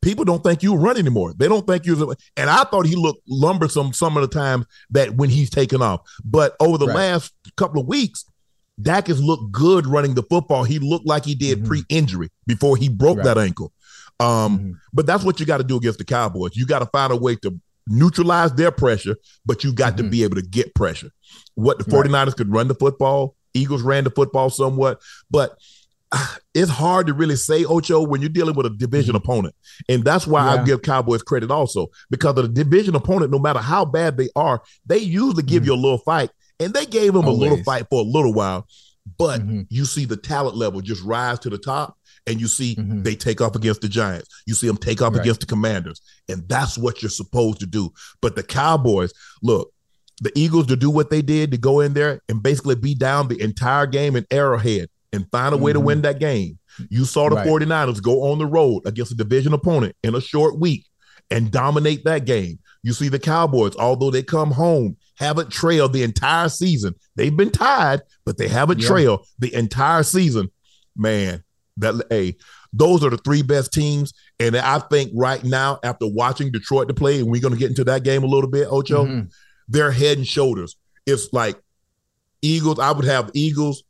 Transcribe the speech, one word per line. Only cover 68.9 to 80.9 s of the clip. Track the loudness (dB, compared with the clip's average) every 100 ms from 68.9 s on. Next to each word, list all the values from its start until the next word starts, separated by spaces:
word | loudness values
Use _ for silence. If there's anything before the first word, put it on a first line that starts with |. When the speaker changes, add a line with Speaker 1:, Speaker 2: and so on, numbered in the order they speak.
| 4 4 2 _ _
Speaker 1:
the | -6 -2
entire | -4 0 2 2
season. | 2 2 2 0 -4 _ _ _ _ -4
Man, | -2 0 -2 -6 -14 _ _ -4
that, | -2 -2 -2
hey, | -2 -2 -6 _ -20 _
those | 2 4 4
are | 2
the | -2
three | 0 0
best | 2 0 0
teams. | -2 -2 -2 -4 -8 _ _
And | 0 0
I | 2 0
think | 2 0 0 -2
right | -2 -2
now, | -2 0 0 -2
after | -6 -4 -4
watching | 0 -2 -2 -4
Detroit | -6 -2 0 0
to |
play, | 0 0 2
and | 0
we're | 0
gonna | 0 0
get | -2
into | 0 0
that | 0
game | 2 0
a | 2
little | 2 2
bit, | 0 0
Ocho, | 0 0 2 2
Speaker 2:
Mm-hmm. | -2 -8 _ _ _ -2
Speaker 1:
they're | 2 2
head | 2 2 2
and | -2
shoulders. | 0 0 0 -8 -14 _